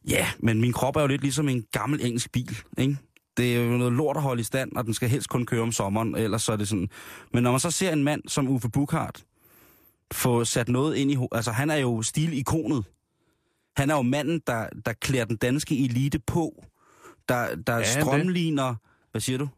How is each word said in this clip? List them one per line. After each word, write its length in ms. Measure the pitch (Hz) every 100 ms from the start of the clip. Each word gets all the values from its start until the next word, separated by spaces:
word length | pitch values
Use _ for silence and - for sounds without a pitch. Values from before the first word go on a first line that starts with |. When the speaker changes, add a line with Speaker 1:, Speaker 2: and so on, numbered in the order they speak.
| -
Speaker 1:
Ja, 180 | - - -
men 220 | 117 110
min 120 | 123
krop 220 | 113 127 147
er 60 |
jo 60 | 143
lidt 140 | 139
ligesom 280 | 139 131 147
en 160 | 123 107
gammel 340 | 120 110 151 123
engelsk 260 | 117 -
bil, 260 | - 127 117 - -
ikke? 200 | 135 139 - _ _ -
Det 200 | 123 120
er 60 |
jo 140 | 120 123
noget 160 | 123
lort 240 | 120 151 147
at 40 |
holde 160 | 139 123
i 20 |
stand, 280 | 110 131 127 -
og 100 | 110
den 80 |
skal 160 | 110 127
helst 200 | 127 -
kun 160 | 127 120
køre 160 | 120
om 100 | 117
sommeren, 440 | 110 101 107 113 80
ellers 280 | 110 110
så 80 | -
er 40 | 107
det 120 | 101
sådan. 220 | 104 98 - - - -
Men 100 | 120
når 80 | 123
man 80 | 123
så 120 | 175
ser 200 | - 190
en 100 | 156
mand 180 | 143 151 -
som 200 | - 131
Uffe 200 | 131 120
Buchard 520 | 143 143 160 110 - _ _ _ _ _ _ _ _ _
få 340 | - 127 120 117
sat 240 | 131 113
noget 260 | 123 151 123
ind 160 | 139
i 40 | 139
ho-, 120 | 127
altså, 200 | 117 113
han 180 | 110 151
er 60 | 151
jo 260 | 127 113
stilikonet. 840 | 113 - 160 147 123 160 123 143 98 _ _ _ _ _ _ _ _ -
Han 120 | 139
er 60 | 156
jo 60 |
manden, 400 | 123 143 143 165 -
der, 200 | 117 104 - 117
der 80 |
klæder 320 | 113 - 131 110
den 100 | 113
danske 500 | 123 139 - 131 135
elite 340 | 120 139 156
på, 440 | - 175 156 - - _ _ _ - - -
der, 260 | 123 113 73
der 180 | -
Speaker 2:
Er 20 | 117
han 80 |
det? 40 | 98
Speaker 1:
strømligner. 880 | 131 151 139 180 180 165 143 131 113 _ _ _
Hvad 100 | 113
siger 160 | 117 127
du? 100 | 143